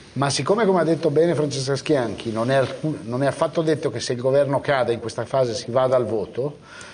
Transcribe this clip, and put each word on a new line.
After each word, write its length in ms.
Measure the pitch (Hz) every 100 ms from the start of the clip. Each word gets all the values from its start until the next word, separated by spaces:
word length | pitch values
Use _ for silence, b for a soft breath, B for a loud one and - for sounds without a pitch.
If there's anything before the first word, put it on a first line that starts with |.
| B
ma 160 | 127 139
siccome, 340 | 135 135 208
come 160 | 196 180
ha 40 |
detto 260 | 156 165 160
bene 240 | 143 170
Francesca 420 | 147 151 131 131 135
Schianchi, 560 | - 143 117 95 117
non 180 | 110 117
è 40 |
alcun, 460 | 135 127 - 156 120
non 200 | 104 123
è 40 | 139
affatto 340 | - 160 170
detto 300 | 160 156 143
che 100 | 117
se 140 | -
il 60 | 123
governo 420 | 131 139 139 135
cade 320 | - 139 120
in 60 | 113
questa 260 | 113 - 113
fase 260 | 135 123
si 180 | 107 -
vada 260 | 120 131 127
al 100 | 110
voto, 540 | 110 90 - 147 - B B B